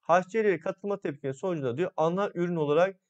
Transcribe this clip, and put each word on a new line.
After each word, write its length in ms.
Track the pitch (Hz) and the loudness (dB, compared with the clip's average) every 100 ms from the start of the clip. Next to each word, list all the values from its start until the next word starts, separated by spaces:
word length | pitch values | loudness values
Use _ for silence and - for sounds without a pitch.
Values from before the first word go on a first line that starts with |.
H 220 | _ 170 185 | _ 2 2
C 160 | 226 | 0
L 20 | 214 | 0
ile 140 | 170 | 0
katılma 400 | 196 190 202 202 | -2 -8 -6 -6
tepkinin 320 | 185 143 139 | -6 -6 -8
sonucunda 440 | 135 190 170 135 120 | -6 -4 -4 -4 -2
diyor, 140 | 175 - | -4 0
ana 340 | 160 180 202 | 0 0 -4
ürün 220 | - 175 175 | -2 -2 -2
olarak 400 | 147 147 190 190 _ | 0 2 2 0 _